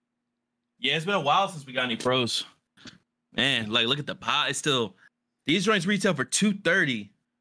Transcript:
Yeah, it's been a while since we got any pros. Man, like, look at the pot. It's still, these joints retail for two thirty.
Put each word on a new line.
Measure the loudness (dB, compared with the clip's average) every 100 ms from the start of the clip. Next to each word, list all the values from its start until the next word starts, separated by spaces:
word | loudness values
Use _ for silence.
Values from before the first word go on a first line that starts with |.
| _ _ _ _ _ _ _ -6
Yeah, | -2 -2
it's | 0
been |
a | 0
while | 2 2 2
since | -4
we | -8
got | -4
any | -2 -2
pros. | 0 0 0 -4 -8 _ _ _ -20 -20 _ _ _
Man, | -2 0 0 0
like, | 0 2
look | 0
at | -4
the |
pot. | -8 -2 0 0
It's | -2
still, | 0 0 -2 -6 -20 _ _ _ -2
these | 0
joints | 2 2 2
retail | 2 0
for | 0
two | -2 0 0
thirty. | 2 0 2 0 -2 -6 _ _ _